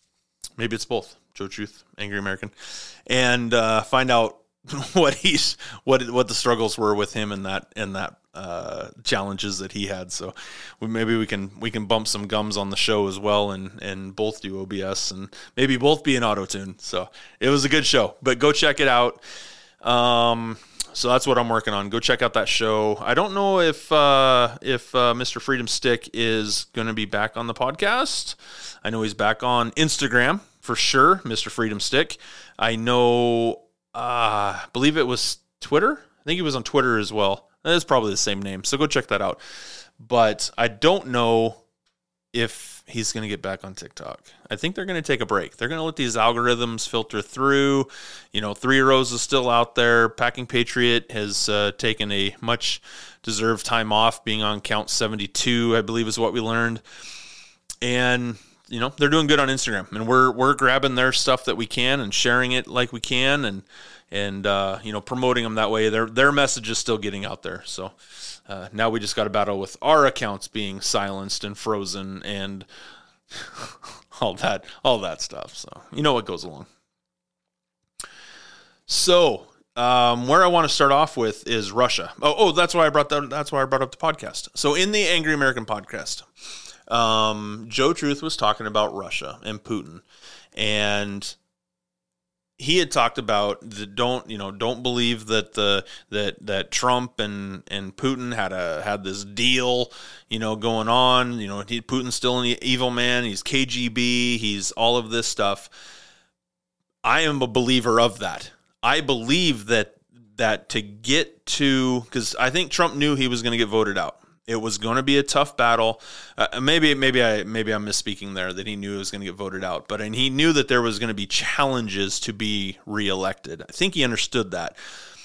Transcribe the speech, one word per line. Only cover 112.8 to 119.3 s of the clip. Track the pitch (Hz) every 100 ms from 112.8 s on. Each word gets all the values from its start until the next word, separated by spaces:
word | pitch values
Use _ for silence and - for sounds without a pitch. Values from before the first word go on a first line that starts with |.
| 170
knew | 143 147
he | 135 127
was | 120
gonna | 117 117
get | 107
voted | 110 104 95
out. | 76 - _ _
It | - 113
was | 110 101
gonna | 110 123
be | 135 143
a |
tough | 143 143 143
battle. | - 117 117 113 113 - - - -
Uh, | - 120
maybe, | 135 165 156
maybe | 135 135 127
I, | 117 107
maybe | 92 113 110
I'm | 107
misspeaking | 104 98 - 95 98
there, | 95 92
that | 92 101
he |
knew | 104 98
he | 98
was | 95
gonna | 101
get | 98